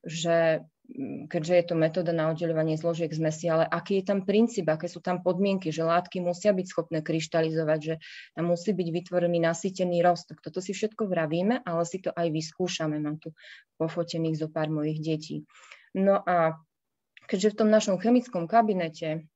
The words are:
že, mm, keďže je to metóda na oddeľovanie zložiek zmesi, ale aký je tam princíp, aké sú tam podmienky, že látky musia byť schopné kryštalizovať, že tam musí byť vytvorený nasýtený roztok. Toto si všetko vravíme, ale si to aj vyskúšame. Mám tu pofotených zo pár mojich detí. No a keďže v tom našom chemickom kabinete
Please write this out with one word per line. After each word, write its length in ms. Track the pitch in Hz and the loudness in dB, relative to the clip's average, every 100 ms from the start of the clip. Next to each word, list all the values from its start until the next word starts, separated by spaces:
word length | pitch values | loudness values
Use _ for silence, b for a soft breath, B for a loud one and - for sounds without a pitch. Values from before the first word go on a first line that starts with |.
že, 560 | 175 160 170 165 165 156 - _ - | -10 -4 0 4 4 2 -4 _ -16
mm, 400 | - 135 139 - | -10 -8 -8 -6
keďže 220 | 170 156 | -4 4
je 100 | 180 | 4
to 100 | 175 165 | 4 2
metóda 320 | 160 165 170 | 2 0 0
na 160 | 165 160 | 0 0
oddeľovanie 480 | 160 170 160 160 156 | 0 -2 0 0 0
zložiek 320 | 170 165 160 | -2 -2 -4
zmesi, 400 | 156 156 160 175 | -2 -2 -2 0
ale 160 | 160 | 2
aký 380 | 160 170 165 196 | 2 -2 0 -2
je 20 | |
tam 240 | 190 196 185 | 0 -2 2
princíp, 400 | 202 233 220 160 | 2 4 2 0
aké 160 | 156 | -2
sú 160 | 175 175 | -4 -6
tam 240 | 185 180 | -4 -2
podmienky, 480 | 180 175 202 190 165 | 0 2 0 0 -2
že 80 | 156 | -2
látky 400 | 165 170 180 190 | 2 2 0 -4
musia 320 | 175 175 214 | -4 0 2
byť 140 | 190 185 | 2 -2
schopné 320 | - 160 160 | -6 -2 -4
kryštalizovať, 800 | 156 160 160 170 160 160 156 156 | -2 -2 0 0 0 0 0 0
že 140 | 156 160 B B B - | -2 -6 B B B -4
tam 160 | 170 | -2
musí 240 | 170 175 180 | 0 0 -2
byť 120 | 170 | -2
vytvorený 480 | 165 180 175 175 170 | -4 -2 0 2 2
nasýtený 640 | 165 170 196 185 180 175 | 2 0 -4 -2 0 4
roztok. 400 | 175 170 - 165 | 4 2 -4 -16
Toto 160 | 151 185 | -10 -8
si 160 | 190 190 | -8 -4
všetko 320 | 214 - 208 | -6 -4 -2
vravíme, 560 | 175 156 165 190 254 | 0 0 0 0 0
ale 180 | 220 170 170 | -2 -2 -2
si 160 | 190 | -4
to 80 | 185 | -6
aj 160 | - 170 | -2 -2
vyskúšame. 720 | 156 156 _ 185 - 156 151 | -2 -6 _ -4 -2 -4 -2
Mám 160 | 151 156 | -4 -6
tu 160 | 165 160 B B B _ | -12 -18 B B B _
pofotených 640 | 160 165 165 170 160 156 | -4 -2 -4 -2 -2 -2
zo 80 | 156 | -4
pár 160 | 160 156 | -4 -2
mojich 320 | 156 151 156 | -2 -2 -2
detí. 480 | 156 156 156 151 151 B B B B 190 | -2 -4 -4 -10 -12 B B B B 0
No 240 | 196 196 | 2 4
a 400 | - 180 160 160 _ _ _ _ _ - - | 2 2 2 0 _ _ _ _ _ -20 -4
keďže 280 | 190 208 208 | 2 2 4
v 20 | |
tom 40 | 220 | 6
našom 240 | 214 208 185 | 6 4 0
chemickom 480 | 214 247 247 180 | 4 4 2 -4
kabinete 840 | 165 226 220 185 165 160 160 156 156 | 4 4 4 0 -2 -4 -4 -4 -8